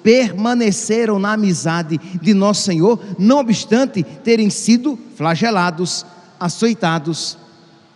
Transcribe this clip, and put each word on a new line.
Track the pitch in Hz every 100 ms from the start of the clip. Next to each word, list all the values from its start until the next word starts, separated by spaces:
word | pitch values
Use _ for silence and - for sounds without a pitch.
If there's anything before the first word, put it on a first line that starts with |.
permaneceram | 220 247 233 175 226 240 220 185 - 220 226 202
na | 202
amizade | 214 202 156 151 165 160 160 - 180
de | 165
nosso | 196 196 202
Senhor, | 202 165 190 240 202 170
não | 202 285
obstante | 233 196 - 226 269 190 151 -
terem | 226 226 208
sido | - - 240 277 254 - -
flagelados, | 160 165 233 202 175 160 180 - - - - -
açoitados. | 175 - 226 220 165 165 151 160 - - - _ _ _ _